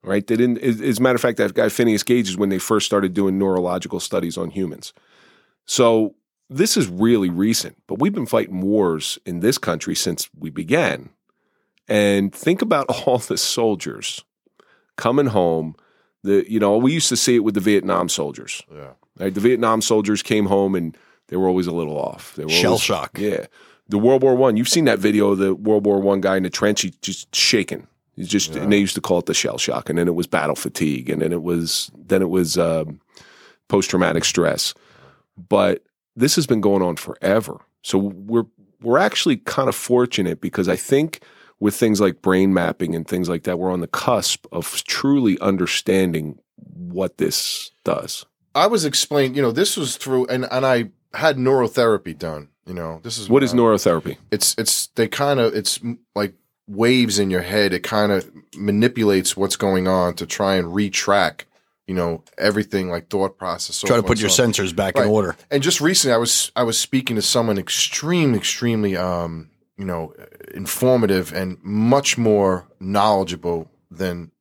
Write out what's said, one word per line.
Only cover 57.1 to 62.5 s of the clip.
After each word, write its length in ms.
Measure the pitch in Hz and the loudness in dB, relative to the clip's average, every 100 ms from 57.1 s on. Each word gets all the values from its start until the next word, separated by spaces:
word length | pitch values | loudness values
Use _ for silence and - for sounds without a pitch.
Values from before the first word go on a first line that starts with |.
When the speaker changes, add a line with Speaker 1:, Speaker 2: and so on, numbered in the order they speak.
| 98 | 2
Speaker 2:
in 120 | 98 | 0
your 100 | 90 | 0
head. 320 | 87 104 101 | 0 0 2
It 100 | 90 | 0
kinda 400 | - 107 104 98 - 78 _ - | -2 0 2 0 -4 -20 _ -6
manipulates 800 | 104 104 120 120 104 98 92 - | -2 2 2 2 2 2 0 -2
what's 180 | 98 - | -4 -2
going 320 | 104 92 92 | 0 0 2
on 280 | 95 87 85 | 0 0 -4
to 100 | 87 | -10
try 280 | - 98 95 | -2 0 0
and 120 | 85 | 0
retrack, 760 | 92 104 - - 101 85 - - _ _ _ - | -2 -2 -2 0 2 2 -2 -20 _ _ _ -6
you 80 | 92 | -4
know, 280 | 87 82 _ - | -2 -4 _ -2
everything 520 | 104 | 0